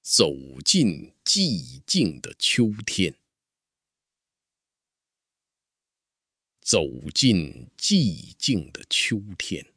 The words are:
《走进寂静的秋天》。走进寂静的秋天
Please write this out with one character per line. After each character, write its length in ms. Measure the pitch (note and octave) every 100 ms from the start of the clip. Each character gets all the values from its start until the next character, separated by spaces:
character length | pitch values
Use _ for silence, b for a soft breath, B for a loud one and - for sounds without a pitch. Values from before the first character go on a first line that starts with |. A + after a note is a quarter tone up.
《走 580 | - - E2+ C#2 C2 C2
进 500 | - F#3+ A#2 D2 B1 _
寂 560 | - G3 F3+ G2 B2 C3 -
静 340 | F#3 G2+ C2+
的 140 | - -
秋 360 | - - A2+ G#2+
天》。 280 | A2 - E2+ - _ _ _ _ _ _ _ _ _ _ _ _ _ _ _ _ _ _ _ _ _ _ _ _ _ _ _ _ _ _ _ _ _ _
走 240 | - G2+ D2 B1 -
进 560 | - C3 F#2+ D2+ A#1 A#1+ -
寂 560 | - G3+ A#2+ D#3 - -
静 360 | - G#2+ C2+
的 120 | - -
秋 300 | - - G#2+ G#2 F2+
天 340 | - E2+ -